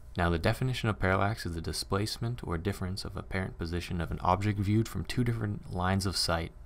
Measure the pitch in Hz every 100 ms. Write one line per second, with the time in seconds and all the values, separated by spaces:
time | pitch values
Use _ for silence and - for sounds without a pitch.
0 | - - 87 82 92 - 127 123 113 101
1 | 95 95 98 110 104 82 80 78 - 98
2 | 107 - 117 120 - 85 92 98 90 90
3 | - 87 - 98 92 - 85 87 - 87
4 | 80 80 - 92 104 104 98 107 113 -
5 | 82 - 120 113 107 104 - 95 90 98
6 | 98 85 - 82 78 -